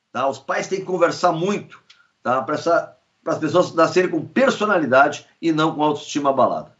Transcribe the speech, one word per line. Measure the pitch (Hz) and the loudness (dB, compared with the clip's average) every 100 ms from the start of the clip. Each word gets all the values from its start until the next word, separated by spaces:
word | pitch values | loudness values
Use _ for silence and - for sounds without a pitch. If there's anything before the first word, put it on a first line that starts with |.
| _ | _
tá? | 120 135 | -4 -4
Os | 131 | -4
pais | - 190 196 | -6 -6 -4
têm | 185 | -6
que | - | -4
conversar | 180 170 - 180 | 0 0 2 0
muito, | 160 185 196 - - _ _ _ _ | 0 -2 -4 -6 -20 _ _ _ _
tá? | 117 131 | -2 -2
Pra | - | -2
essa, | 151 - 226 - - _ _ | -4 0 0 0 -14 _ _
pras | - 151 | -6 -4
pessoas | 151 147 165 | 0 2 2
nascerem | 135 156 180 180 | 2 2 2 0
com | 165 | -2
personalidade | 156 - 262 220 208 180 135 131 - - - - | -4 0 2 2 0 0 2 4 4 2 -14 -6
e | 165 | -2
não | 156 156 | 0 0
com | 147 | 0
autoestima | 151 147 - 147 143 | -2 -2 -4 -4 0
abalada. | 131 110 90 - _ | 2 2 0 -10 _